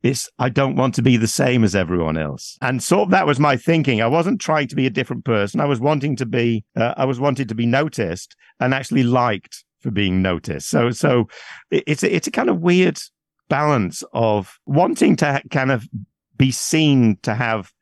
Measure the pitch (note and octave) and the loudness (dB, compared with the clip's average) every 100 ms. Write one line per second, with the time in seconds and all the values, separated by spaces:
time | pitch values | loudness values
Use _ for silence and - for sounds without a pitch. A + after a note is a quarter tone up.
0 | - C3 - _ B2+ B2 C3+ C3+ C3 - | 0 -2 -8 _ -2 0 0 0 0 2
1 | B2+ A#2+ A2+ - C3+ B2 A2 G2 E2+ F2+ | 4 4 2 0 2 4 2 2 0 0
2 | D#2+ D#2+ D2+ C#2 - - B2+ C3 - F#3 | 0 -2 -4 -8 -14 -6 -4 -4 0 0
3 | G3+ F#3 D#3 C3 D3 C3 - E3 C#3 A2 | 2 2 2 2 2 2 2 0 2 0
4 | A2+ D#3 E3+ A3+ - D#3 C3+ C#3 C3 G#2 | 2 0 0 -2 -2 -2 -2 -2 -2 -2
5 | C3 A#2+ A#2 A2 G2+ D#3+ D3 B2+ C3+ D3+ | -6 -6 -2 0 0 -2 -2 0 0 0
6 | C#3+ B2+ B2 B2 A#2 A2+ - - A#2 - | -2 -4 -2 0 0 -2 -4 -2 -2 0
7 | C3+ B2 C#3+ C3+ B2 A2+ A#2 B2+ D#3 - | -4 0 -2 -2 -4 -2 0 0 -2 -4
8 | G2 F2 - _ _ _ B2 C3+ C3 A#2 | -6 -6 -12 _ _ _ -2 -2 -2 0
9 | A#2+ B2+ A#2+ G2+ - - _ _ - G2+ | 2 2 2 -2 -8 -20 _ _ -8 -2
10 | G2+ F#2 F#2 F2 - D2 - D3+ A#2+ B2 | 0 2 0 -2 -6 -10 -4 0 0 0
11 | D3 B2 G#2+ - - - _ - - D3 | 2 2 0 -6 -20 -20 _ -4 -2 -2
12 | F#3+ F3+ - - B3+ F#3+ E3+ F3+ F3+ - | 0 -2 -4 -2 -2 0 2 2 2 0
13 | - _ _ _ _ C#3+ D3+ C#3 F#2 - | -12 _ _ _ _ 0 2 2 0 -6
14 | - - A2+ G#2 F#2 - - C#3+ F#3 E4+ | -8 -2 0 0 -2 -14 -2 2 2 2
15 | - D3+ D3 C#3 - D3 C3 B2+ A2 - | 2 4 2 0 -2 -2 0 -2 -4 -14
16 | G2+ _ _ _ C3+ B2 - D#3+ D#3 C#3 | -14 _ _ _ 0 2 -2 2 4 4
17 | A#2 G2 - G#2+ A#2 A2+ F#2+ _ | 4 2 -2 -2 -2 -2 -6 _